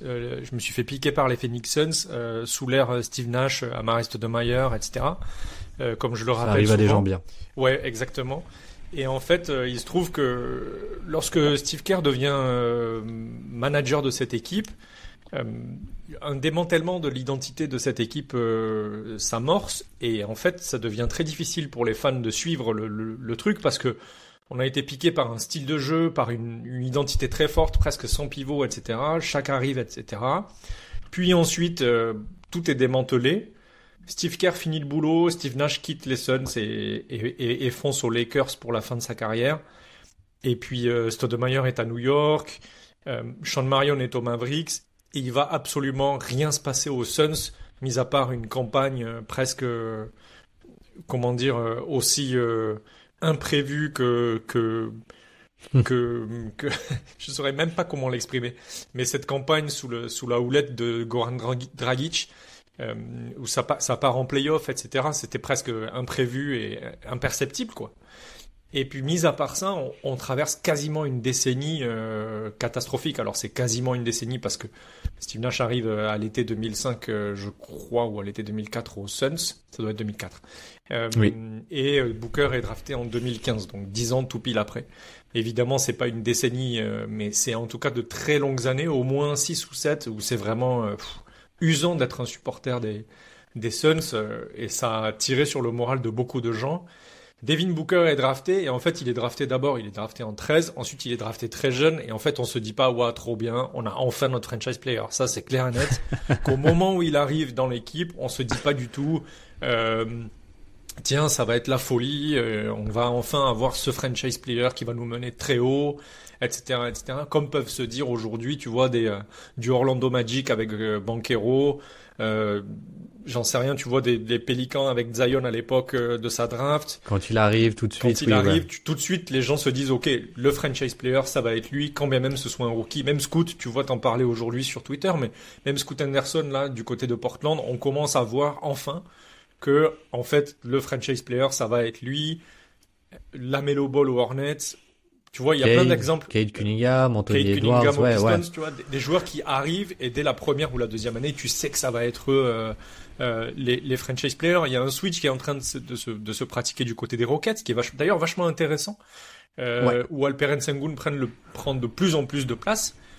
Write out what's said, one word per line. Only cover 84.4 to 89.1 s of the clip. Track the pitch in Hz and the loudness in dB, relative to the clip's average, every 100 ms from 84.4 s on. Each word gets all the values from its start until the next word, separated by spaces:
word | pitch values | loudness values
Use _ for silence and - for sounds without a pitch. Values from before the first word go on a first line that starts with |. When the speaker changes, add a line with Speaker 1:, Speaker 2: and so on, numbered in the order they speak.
| 127 110 | -2 0
Speaker 1:
après. | 104 117 - - - - _ | -2 -4 -12 -16 -20 -20 _
Évidemment, | 117 113 113 123 135 | -2 -2 0 2 2
c'est | 131 | 0
pas | 117 123 | 0 -2
une | 113 | -2
décennie, | 110 120 127 127 127 117 | 0 2 2 0 -2 -2
euh, | 110 107 107 | -2 -4 -6
mais | 107 104 | -4 -2
c'est | 107 - 113 | 0 0 -2
en | 113 | -4
tout | 117 | -4
cas | - | -2
de | 120 | -2
très | 113 - - 147 | -4 -4 2 2
longues | 139 131 127 | 2 0 0
années, | 131 165 | 0 0
au | 139 | 2
moins | 127 | 2